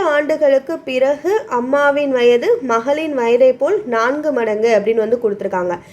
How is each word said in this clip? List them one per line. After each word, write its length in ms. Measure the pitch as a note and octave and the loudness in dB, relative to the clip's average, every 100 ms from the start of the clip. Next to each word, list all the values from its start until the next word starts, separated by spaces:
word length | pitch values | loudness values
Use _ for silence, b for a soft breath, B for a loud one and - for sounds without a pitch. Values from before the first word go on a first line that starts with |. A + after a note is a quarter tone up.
| F4 | 2
ஆண்டுகளுக்கு 600 | D4 D4+ D#4 D4 C4+ C4+ E4 - | 0 0 0 2 2 0 -6 -6
பிறகு 440 | B3+ C4+ C#4+ E4 A4 A4 B3 | -2 0 0 0 -2 -2 -4
அம்மாவின் 560 | B3 C#4+ C#4+ C#4+ C#4+ B3+ | -2 2 2 2 0 2
வயது 320 | A#3+ A#3+ E4 A#4 C4+ | 4 4 2 0 0
மகளின் 420 | A3+ A#3+ D4 D#4+ C4+ | -2 0 -2 -2 -2
வயதை 300 | A#3 A#3+ C4 B3 | 0 4 4 4
போல் 160 | C#4+ G4+ - | 0 -2 -2
நான்கு 360 | A#3 A#3+ C#4+ D4+ C4 | -2 0 -2 -2 -2
மடங்கு 320 | A3+ G#3 A3 A3 | -2 0 2 2
அப்படின்னு 260 | G3 A3+ | 2 0
வந்து 160 | G#3+ A#3+ | 0 -2
கொடுத்துருக்காங்க. 500 | A3 G3+ G3 F#3+ F3+ F3 B | -2 -4 -4 -4 -4 -6 B